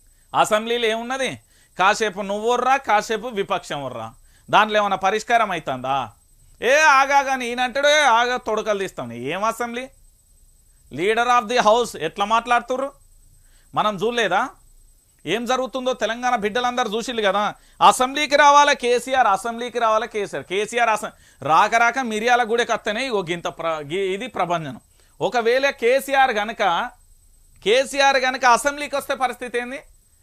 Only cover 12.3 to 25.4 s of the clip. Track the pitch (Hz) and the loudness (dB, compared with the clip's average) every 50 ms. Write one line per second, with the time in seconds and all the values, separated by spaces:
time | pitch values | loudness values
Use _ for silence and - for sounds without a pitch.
12.3 | 226 233 226 247 240 240 233 - 254 254 269 277 - _ _ _ _ _ _ - | 0 0 0 2 0 0 0 -2 -6 -6 -6 -6 -8 _ _ _ _ _ _ -20
13.3 | _ - _ _ _ _ _ _ - 147 180 214 208 170 190 233 240 233 226 185 | _ -20 _ _ _ _ _ _ -4 -2 -2 -2 -2 -2 -2 -2 0 0 0 0
14.3 | 165 202 247 294 - _ _ _ _ _ _ _ _ _ _ _ _ _ - 147 | 0 0 -2 -2 -8 _ _ _ _ _ _ _ _ _ _ _ _ _ -8 -4
15.3 | 180 233 240 214 262 254 262 226 - 262 254 254 254 - 226 208 226 240 247 247 | -4 -4 -2 -2 -2 -2 -2 -4 -6 -6 -4 -4 -4 -2 -4 -4 -4 -4 -2 -2
16.3 | 247 233 196 214 196 247 247 247 247 247 247 220 190 233 220 - 247 220 208 196 | -2 0 -2 -2 -2 -2 -2 -2 -2 -2 -2 -2 -4 -6 -6 -6 -4 -2 0 0
17.3 | 185 202 208 190 151 - _ _ _ - 165 190 202 - 254 262 269 294 302 262 | 2 2 0 -2 -4 -8 _ _ _ 4 6 6 6 6 2 -2 -2 -2 -2 2
18.3 | 285 285 302 285 285 285 285 285 285 - 247 240 247 240 233 262 262 262 240 214 | 4 6 6 8 8 8 6 6 4 0 0 -2 -2 -2 -2 -2 0 2 2 2
19.3 | 196 - - 233 233 233 240 240 226 240 233 220 220 220 233 233 - 214 202 160 | 2 0 -2 -6 -8 -8 -8 -8 -6 -2 0 0 0 0 -2 -4 -6 -6 -8 -6
20.3 | - 143 131 - 180 196 214 202 233 233 240 226 214 208 220 185 - _ _ _ | -8 -10 -8 -6 -4 -4 -4 -4 -2 0 0 0 0 -2 -4 -8 -14 _ _ _
21.3 | _ - 131 139 156 170 202 214 226 233 233 233 233 269 262 226 214 214 220 240 | _ -8 -2 2 4 4 4 4 4 2 2 2 2 0 -4 -4 -4 -2 0 2
22.3 | 247 240 247 208 233 233 233 233 226 202 - 226 202 226 262 269 226 202 180 156 | 2 2 2 2 0 0 0 0 -2 -4 -4 -4 -4 -4 -4 -4 -2 -4 -2 -4
23.3 | 175 170 - 175 165 - 165 165 160 156 151 139 165 196 196 185 190 202 247 240 | -6 -6 -6 -8 -8 -6 -6 -4 -4 -4 -6 -6 -4 -4 -2 -2 -4 -4 -6 -8
24.3 | - 233 180 170 175 165 160 139 120 107 _ _ _ _ _ _ _ - 143 185 | -6 -4 -4 -2 -2 -4 -4 -6 -12 -14 _ _ _ _ _ _ _ -4 -4 -2
25.3 | 202 240 | -2 0